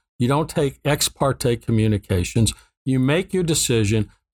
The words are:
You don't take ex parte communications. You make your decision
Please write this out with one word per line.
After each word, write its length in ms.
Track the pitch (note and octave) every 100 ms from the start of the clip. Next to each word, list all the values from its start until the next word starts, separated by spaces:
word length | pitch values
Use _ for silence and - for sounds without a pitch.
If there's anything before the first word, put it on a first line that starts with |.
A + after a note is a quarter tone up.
| _ -
You 80 | A#2+
don't 220 | C#3 D#3
take 300 | - C#3+ - C#3+
ex 240 | D3 -
parte 460 | - C#3 B2+ B2 A#2+
communications. 960 | - A2+ A2 G#2 - F#2 F2 A#2 G#2+ - _ _ -
You 140 | C3
make 340 | C3 D#3+ G3
your 80 | F#3
decision 720 | E3+ D#3 - A#2 G2+ A2 G#2 _ _